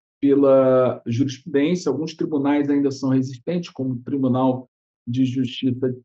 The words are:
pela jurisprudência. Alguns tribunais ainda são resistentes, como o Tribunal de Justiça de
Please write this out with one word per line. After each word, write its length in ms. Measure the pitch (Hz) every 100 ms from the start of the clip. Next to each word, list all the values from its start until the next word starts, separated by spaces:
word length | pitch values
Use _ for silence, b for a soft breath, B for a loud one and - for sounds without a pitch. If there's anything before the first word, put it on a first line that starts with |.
| _ _
pela 840 | 143 139 139 135 131 127 123 - 120
jurisprudência. 880 | 117 135 - 170 139 151 180 151
Alguns 240 | 131 165 -
tribunais 540 | 160 147 139 147 139
ainda 200 | 143 139
são 200 | - 135
resistentes, 600 | 131 135 127 - 175 175
como 240 | - 131
o 60 | 120
Tribunal 680 | - 139 131 127 131 123 - _ _ _ 120
de 180 | 127 127
Justiça 680 | 127 120 - 135 123 127
de 100 | 123